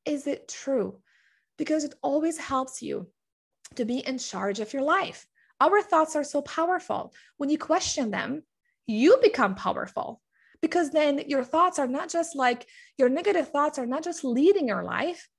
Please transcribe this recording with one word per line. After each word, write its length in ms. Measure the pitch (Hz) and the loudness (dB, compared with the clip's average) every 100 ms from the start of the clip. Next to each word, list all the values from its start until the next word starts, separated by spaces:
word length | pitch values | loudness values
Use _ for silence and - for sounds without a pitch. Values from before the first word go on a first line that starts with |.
"Is 240 | - 285 285 | -4 -4 -4
it 200 | - - | -6 -8
true?" 540 | - 269 262 190 - _ _ _ _ _ - | -10 -2 -2 -2 -8 _ _ _ _ _ -8
Because 260 | 302 311 | -2 -2
it 120 | 294 - | -2 -6
always 360 | 277 294 320 320 | -2 0 0 -4
helps 440 | - 262 262 - | -4 -4 -4 -8
you 300 | - - 185 _ _ _ _ _ - - | -8 -8 -10 _ _ _ _ _ -14 -6
to 100 | 226 | -4
be 140 | 254 | -4
in 180 | - 262 | -4 -8
charge 420 | - 190 196 202 | -8 -4 -4 -4
of 140 | 214 | -6
your 100 | 269 | -2
life. 440 | 285 381 170 - - _ _ _ | 0 0 -2 -10 -20 _ _ _
Our 220 | 311 403 | 4 4
thoughts 340 | - 330 311 311 | 4 2 2 0
are 80 | |
so 180 | 294 285 | -2 -4
powerful. 720 | 285 - 339 359 - 196 - - _ - | -4 -2 0 0 -2 -6 -6 -16 _ -6
When 120 | 277 | -2
you 80 | 311 | -2
question 540 | - 349 - - 226 | 2 0 0 -2 -2
them, 320 | 196 196 302 - _ _ _ - | -2 -4 -6 -10 _ _ _ -4
you 300 | 214 302 523 | 4 6 8
become 340 | 440 - 202 190 | 6 4 0 0
powerful 680 | 196 - - - - 226 _ _ _ _ | -4 -4 -6 -8 -8 -12 _ _ _ _
because 300 | 320 349 294 | -2 0 0
then 280 | 302 302 277 - | 2 2 0 -2
your 160 | 277 | -2
thoughts 360 | 247 320 359 330 | 0 2 2 2
are 80 | 254 | -2
not 220 | 277 349 | -4 -4
just 260 | 339 330 277 | -4 -4 0
like, 320 | 247 247 - - - - | 0 0 -8 -20 -16 2
your 120 | 247 | 2
negative 400 | 285 415 370 269 | 4 2 0 0
thoughts 300 | 285 302 302 | 0 0 -2
are 60 | 240 | -4
not 180 | 285 | -4
just 200 | 349 330 | -4 -6
leading 440 | 262 240 339 403 254 | -2 4 6 6 2
your 160 | 190 | -2
life. 440 | 180 196 311 339 - | -2 -2 -2 -6 -14